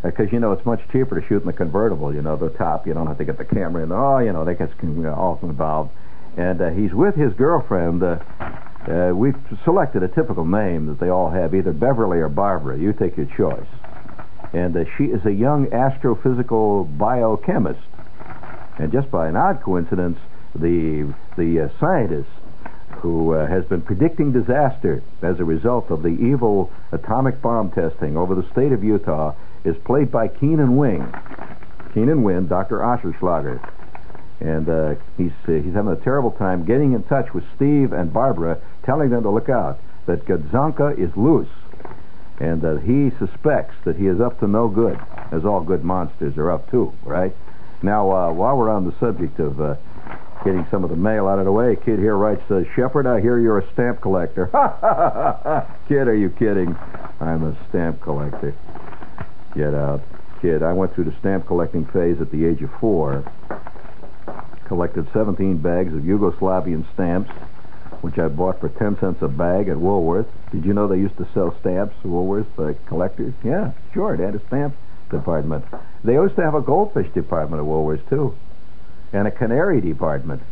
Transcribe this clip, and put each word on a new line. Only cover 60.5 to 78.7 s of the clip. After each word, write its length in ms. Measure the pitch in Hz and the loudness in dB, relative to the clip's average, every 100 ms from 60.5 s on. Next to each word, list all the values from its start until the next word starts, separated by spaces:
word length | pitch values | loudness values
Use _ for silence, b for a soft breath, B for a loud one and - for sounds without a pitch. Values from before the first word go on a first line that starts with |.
| 78 | 2
I 100 | 80 | 2
went 200 | 90 92 | 2 0
through 100 | - | 0
the 100 | 78 71 | -2 0
stamp 260 | 98 95 - | 0 0 0
collecting 400 | 87 80 87 78 | 0 0 -2 0
phase 340 | 95 85 78 | 0 2 0
at 100 | 76 | 0
the 140 | 78 | 0
age 160 | 82 78 | 0 0
of 100 | 71 - | -2 0
four. 420 | 113 90 73 69 71 - - - - - - - - - - - - - - | 0 2 0 0 -2 -4 -4 -6 -4 -4 -4 -4 -4 -4 -4 -4 -4 -2 -2
Collected 400 | 87 87 90 73 | 0 0 0 0
seventeen 460 | 110 104 92 95 87 | 0 0 2 2 2
bags 360 | 82 87 90 | 2 0 0
of 60 | 78 | 0
Yugoslavian 840 | 78 101 98 80 95 92 90 80 78 | 0 2 2 2 0 0 0 -2 -2
stamps, 380 | - 90 87 104 - - B B B B - | -2 0 0 -2 -4 -4 B B B B -4
which 180 | 85 - | -2 0
I 100 | 80 | 0
bought 300 | 71 92 92 | 0 0 0
for 80 | 78 | -2
ten 280 | - 104 101 | 0 0 0
cents 240 | 95 85 | 0 0
a 60 | 80 | -2
bag 400 | 69 87 92 95 | 0 0 2 0
at 100 | 76 | 0
Woolworth. 480 | 90 101 82 90 113 - - | 2 2 2 0 0 -4 -4
Did 140 | - 85 | -2 0
you 80 | |
know 140 | 104 104 | 2 2
they 100 | 92 | 2
used 180 | 98 - | 0 0
to 80 | 87 | -2
sell 220 | 107 87 - | 0 0 0
stamps 340 | 92 90 104 - | 0 0 0 -2
at 60 | 92 | -2
Woolworth, 480 | 87 92 101 104 - | 0 0 0 0 -2
uh, 140 | 78 71 - | -2 -2 -2
collectors? 480 | 80 92 - 117 131 | 0 0 0 -2 -2
Yeah, 260 | 113 170 170 - - | 0 0 0 -2 -2
sure, 220 | - 208 - | 0 0 0
they 80 | |
had 100 | 92 | 0
a 60 | 104 - | -2 0
stamp 260 | 131 147 143 B B - | 0 0 -2 B B -2
department. 540 | 80 69 80 73 78 - - B B | -2 0 0 0 0 -2 -2 B B
They 120 | 107 | 2
used 200 | 131 190 - | 4 4 2
to 60 | |
have 120 | 160 | 2
a 60 | 147 | 0
goldfish 500 | 135 156 208 - - | 2 2 2 0 0
department 460 | 95 - 85 73 76 | -2 0 -2 -2 -2
at 60 | 76 | 0
Woolworth, 400 | 78 78 76 - | 0 0 -2 0
too. 240 | 139 135 95 - - - | 0 0 -2 -4 -4 -4